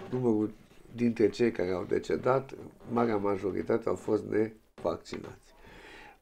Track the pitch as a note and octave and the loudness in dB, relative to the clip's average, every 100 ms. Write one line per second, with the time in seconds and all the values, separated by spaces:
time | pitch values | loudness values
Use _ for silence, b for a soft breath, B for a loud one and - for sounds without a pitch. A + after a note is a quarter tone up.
0 | - B2+ B2 G#2+ G#2+ - - - - A#2 | -6 -2 2 2 0 -4 -20 -20 -14 0
1 | A#2+ A2+ G#2 - A#2+ A2 F2+ F#2 - G2 | 0 4 4 4 2 2 0 -2 0 -2
2 | - F2 B2 C3 C3 - - - - A#2+ | 0 0 2 2 0 -10 -16 -16 -4 0
3 | A#2+ G#2+ G2+ G2 G2+ F#2 - A#2 A2 F#2 | 2 2 0 0 -2 -2 0 0 0 -4
4 | - G#2+ G2+ G2+ A2 - _ - F2 E2 | 0 -2 0 0 0 -4 _ -6 -4 -4
5 | - - - - - - B B B B | -8 -12 -12 -16 -20 -20 B B B B
6 | B B | B B